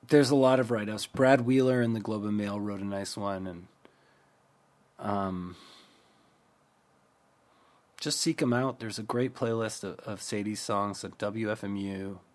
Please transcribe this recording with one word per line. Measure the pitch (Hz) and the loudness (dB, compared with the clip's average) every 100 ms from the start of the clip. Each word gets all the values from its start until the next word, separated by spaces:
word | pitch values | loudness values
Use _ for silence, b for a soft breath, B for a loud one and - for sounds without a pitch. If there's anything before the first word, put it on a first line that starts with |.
| - | 6
there's | 151 135 | 6 6
a | 139 | 6
lot | 131 131 | 6 6
of | 117 | 2
write-ups. | 117 104 107 - | -2 -2 -6 -6
Brad | - 131 135 | 2 6 6
Wheeler | 120 131 127 127 | 6 4 4 4
in | 117 | 2
the | 113 | 0
Globe | 101 110 104 | -2 -4 -2
and | 104 | -2
Mail | 101 104 | -2 -4
wrote | 104 101 | -4 -4
a | 98 | -6
nice | 98 98 - | -6 -6 -6
one, | 101 95 92 | -4 -4 -6
and, | 85 90 _ b b b b b b b _ _ _ _ - | -10 -16 _ b b b b b b b _ _ _ _ -10
um, | 104 101 95 92 90 87 b b b b b b b b b b _ _ _ _ _ _ _ _ _ b b b b - | -2 0 -2 -4 -8 -14 b b b b b b b b b b _ _ _ _ _ _ _ _ _ b b b b -8
just | 151 - | -4 0
seek | 165 156 | 0 0
'em | 131 | 2
out. | 120 131 123 | 2 0 -4
There's | 113 101 | -8 -8
a | |
great | 107 120 127 123 | -4 0 -2 -2
playlist | 117 113 110 - | -2 0 -2 -4
of, | 98 - | -10 -10
of | - 101 | -10 -10
Sadie's | - 104 104 104 | -6 -4 -4 -6
songs | - 104 101 95 | -2 0 0 -4
at | 98 - | -10 -6
W | 104 110 110 | -6 -4 -4
F | 107 | -4
M | 101 101 | -4 -6
U. | 98 98 98 92 _ | -4 -6 -8 -12 _